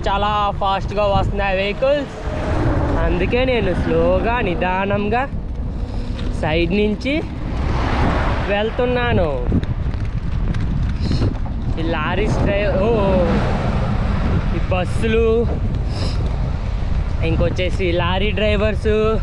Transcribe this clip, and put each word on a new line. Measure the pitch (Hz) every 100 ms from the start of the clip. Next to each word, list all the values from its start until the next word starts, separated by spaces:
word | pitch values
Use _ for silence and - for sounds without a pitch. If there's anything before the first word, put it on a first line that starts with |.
| 214
చాలా | 202 208 214 202 -
ఫాస్ట్గా | 196 190 - 208 208
వస్తున్నాయి | 196 180 202 196 190
వెహికల్స్, | 202 202 262 294 269 - - - - - - - - -
అందుకే | - - 196 240 262
నేను | 240 190 170
స్లోగా, | 165 165 170 185 175 247 208
నిదానంగా | 170 180 185 196 202 208 233 277 - - - - - - - - - - -
సైడ్ | 160 165 170 202
నుంచి | 208 202 254 302 - - - - - - - - - - - - 180
వెళ్తున్నాను. | 202 220 220 247 247 240 220 165 131 123 - - - - - - - - - - - - - - - - - - - - - - -
ఈ | 320 160
లారీస్ | 156 185 214 196
డ్రైవ్-, | 202 202 202 190 214
ఓ, | 220 196 185 175 - - - - - - - - - - - - -
ఈ | -
బస్సులు, | 185 170 - - 185 185 220 110 - - - - - - - - - - - - - - - - - 160
ఇంకొచ్చేసి | 165 170 165 180 - 185 170
లారీ | 175 190 214 185
డ్రైవర్స్ | 214 208 214 196 220 214 220 220